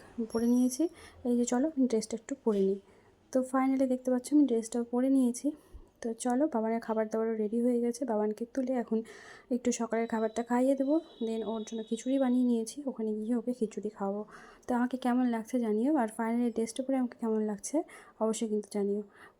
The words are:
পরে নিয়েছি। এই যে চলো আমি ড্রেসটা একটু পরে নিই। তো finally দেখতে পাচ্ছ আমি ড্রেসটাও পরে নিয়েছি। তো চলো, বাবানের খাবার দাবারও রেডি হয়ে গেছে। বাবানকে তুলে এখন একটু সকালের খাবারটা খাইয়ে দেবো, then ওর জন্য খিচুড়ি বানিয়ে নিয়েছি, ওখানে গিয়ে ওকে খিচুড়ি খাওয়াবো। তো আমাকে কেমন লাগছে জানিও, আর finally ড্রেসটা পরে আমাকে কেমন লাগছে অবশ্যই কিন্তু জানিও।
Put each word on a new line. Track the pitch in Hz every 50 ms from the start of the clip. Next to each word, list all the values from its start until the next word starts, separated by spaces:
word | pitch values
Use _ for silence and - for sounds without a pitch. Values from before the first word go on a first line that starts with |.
| - - - - 226 220
পরে | - 233 233 233
নিয়েছি। | 240 247 254 254 254 - 311 349 - - - - - - -
এই | 247 240 240
যে | 240
চলো | 240 247 247 269 320 311 269
আমি | 262 247
ড্রেসটা | - 220 214 - - 220
একটু | - - 277 - -
পরে | 233 214 202
নিই। | 196 190 196 196 - - - - - _ _ _ _ _
তো | - 262
finally | 254 254 - 262 262 262 269 262 269 254
দেখতে | 254 254 - 254
পাচ্ছ | 254 247 254 - 285
আমি | 302 294
ড্রেসটাও | 247 233 226 220 226 - 240 233
পরে | 233 - 240 254 269
নিয়েছি। | 269 269 254 240 240 - - 285 302 - - - - - - - _ _
তো | - 233 226
চলো, | 226 - 247 240 247 294 311 311
বাবানের | 233 220 220 226 226
খাবার | 226 - 220 220 220 220
দাবারও | 220 226 220 226 226
রেডি | 214 214 208 214 240
হয়ে | 233 254 247 240
গেছে। | 233 240 240 - 285
বাবানকে | 247 220 208 214 214 214 - 240 240 -
তুলে | - 254 247 262
এখন | 247 226 - 226 214 147 - - - - - - - - -
একটু | 262 240 - 247
সকালের | 240 - 233 226 - 226 226 226
খাবারটা | - 220 220 214 214 - 240
খাইয়ে | - 240 240 254 262 277
দেবো, | 262 269 269 302 330
then | 330 - - - 233 220 226 226 220
ওর | 196 226 226
জন্য | 214 - 226 226 220
খিচুড়ি | - 226 226 - 254 262 269
বানিয়ে | 269 247 247 254 254
নিয়েছি, | 247 240 226 226 220 - 285 294
ওখানে | 269 233 - 220 220 214
গিয়ে | 214 214 214 247
ওকে | 233 220 247 247
খিচুড়ি | - 220 208 - 214 196 208
খাওয়াবো। | - - 202 196 196 208 214 - - - - - - - - -
তো | 247
আমাকে | 240 240 247 - 254
কেমন | - 247 240 247 254 247
লাগছে | 233 220 214 - - 254
জানিও, | 233 220 208 214 233 277 320
আর | 294 233 214
finally | 214 - 226 226 233 240 240 240 226
ড্রেসটা | - 226 226 - - 254
পরে | 262 269 262
আমাকে | 254 233 - -
কেমন | - 226 220 220
লাগছে | 214 214 208 202 - - - 302 - - - - - - - -
অবশ্যই | 220 220 220 220 233 220
কিন্তু | 214 208 208 - -
জানিও। | 208 202 202 202 208 208 202 - - - - - _